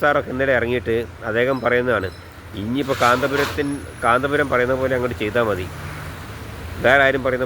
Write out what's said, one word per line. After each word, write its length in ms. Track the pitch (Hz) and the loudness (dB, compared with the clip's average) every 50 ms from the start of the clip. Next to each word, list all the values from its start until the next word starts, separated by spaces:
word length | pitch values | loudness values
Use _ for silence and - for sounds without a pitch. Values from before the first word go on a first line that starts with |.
| 156 | 2
സാറൊക്കെ 280 | 147 147 143 - - 123 | 2 2 2 0 -2 -2
ഇന്നലെ 200 | 131 135 135 131 117 | 0 2 2 2 2
ഇറങ്ങിയിട്ട് 360 | 117 120 123 123 87 113 113 117 113 92 - - 110 113 | 2 0 0 -2 0 0 0 0 -2 -4 -10 -8 -6 -2
അദ്ദേഹം 280 | 107 117 123 135 135 127 117 | 0 2 2 2 0 0 0
പറയുന്നതാണ്, 440 | 120 123 123 123 127 113 101 95 90 - - - - - - - - 104 104 | 2 2 2 2 2 0 0 0 -4 -8 -12 -16 -18 -20 -18 -18 -12 -10 -8
"ഇനിയിപ്പോൾ 360 | 101 113 123 143 135 131 127 113 127 | -4 -4 -2 -2 -2 -2 0 2 4
കാന്തപുരത്തിൻ-, 760 | 120 123 127 143 131 139 143 143 - - 151 143 143 143 139 - - - - 127 | 4 4 4 2 0 0 0 0 -2 -2 -2 -2 -2 -4 -6 -8 -12 -10 -2 2
കാന്തപുരം 440 | 117 120 127 135 139 147 147 147 131 | 2 2 4 2 2 0 0 2 2
പറയുന്ന 240 | 127 123 123 127 135 127 | 2 2 2 2 0 0
പോലെ 120 | 135 127 131 | 0 0 0
അങ്ങോട്ട് 220 | 123 123 123 117 - | 0 0 -2 -2 -2
ചെയ്താൽ 220 | 110 104 101 120 117 | -2 0 2 2 2
മതി, 180 | 107 98 92 92 - - - - - - - - - - - - - - - - - - - - - - - - | 2 0 -2 -4 -6 -8 -10 -10 -10 -10 -10 -10 -10 -12 -12 -12 -14 -14 -12 -12 -12 -12 -12 -12 -10 -6 0 4
വേറെ 180 | 120 135 139 135 | 4 6 6 6
ആരും 160 | 135 135 135 123 | 4 4 2 0
പറയുന്ന 200 | 131 127 123 127 | 0 0 0 0